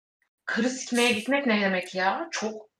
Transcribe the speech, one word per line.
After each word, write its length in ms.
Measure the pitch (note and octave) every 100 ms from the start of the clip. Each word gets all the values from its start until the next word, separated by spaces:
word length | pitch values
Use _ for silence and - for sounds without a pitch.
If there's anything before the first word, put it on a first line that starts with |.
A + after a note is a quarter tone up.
| _ _ _ _
Karı 240 | - A3+ B3
sikmeye 420 | C4 - A#3+ A#3+
gitmek 340 | G#3+ B3+ C#4+ C4+
ne 140 | G#3
demek 340 | G3 F#3 -
ya? 340 | F#3 F#3+ - E4
Çok 340 | - G#3+ - -